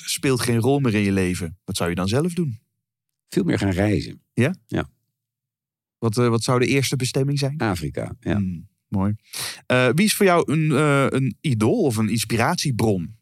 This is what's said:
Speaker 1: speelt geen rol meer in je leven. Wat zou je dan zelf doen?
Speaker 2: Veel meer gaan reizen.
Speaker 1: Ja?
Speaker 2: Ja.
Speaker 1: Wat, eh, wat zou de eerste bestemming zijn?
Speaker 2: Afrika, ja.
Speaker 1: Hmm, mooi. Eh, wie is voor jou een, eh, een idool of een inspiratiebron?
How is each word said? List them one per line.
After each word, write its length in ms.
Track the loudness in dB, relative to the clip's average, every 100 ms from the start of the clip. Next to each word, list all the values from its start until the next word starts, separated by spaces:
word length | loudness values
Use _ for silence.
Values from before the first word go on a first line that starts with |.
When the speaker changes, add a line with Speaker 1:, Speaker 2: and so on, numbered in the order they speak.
| -8
Speaker 1:
speelt 300 | -2 0 0
geen 160 | 0 2
rol 200 | 2 2
meer 140 | 2
in 80 | 2
je 100 | 2
leven. 460 | 2 0 -2 -6 -10 -10
Wat 100 | -4
zou 120 | -2
je 60 | -2
dan 120 | 0
zelf 260 | 0 0
doen? 260 | -2 -4 -6 _ _ _ _ _ _ _
Speaker 2:
Veel 140 | -2
meer 160 | 0 0
gaan 100 | 0
reizen. 500 | 0 0 0 -4 -12 _
Speaker 1:
Ja? 220 | -2 -2 -2 -8
Speaker 2:
Ja. 220 | -6 -6 _ _ _ _ _ _ _ _ _ _ _
Speaker 1:
Wat, 200 | -2 0
eh, 100 | 2
wat 160 | 2
zou 160 | 0 0
de 80 | 2
eerste 280 | 0 0 -2
bestemming 440 | -2 -2 -2 -2
zijn? 180 | -4 -2
Speaker 2:
Afrika, 580 | -2 -2 -4 -6 -8 -8
ja. 160 | -4 -2
Speaker 1:
Hmm, 300 | -2 -6 -12 _ _
mooi. 280 | -2 -2 -2 _ -12 -12 -8 0
Eh, 240 | 2 4
wie 120 | 4 2
is 100 | 4
voor 100 | 4
jou 260 | 4 2
een, 200 | 0 2
eh, 340 | 2 2 2 2 0
een 180 | -2 -2
idool 400 | -2 2 2 2
of 140 | 0 0
een 120 | 0
inspiratiebron? 1040 | -2 -2 0 0 0 -2 0 0 0 -4 -12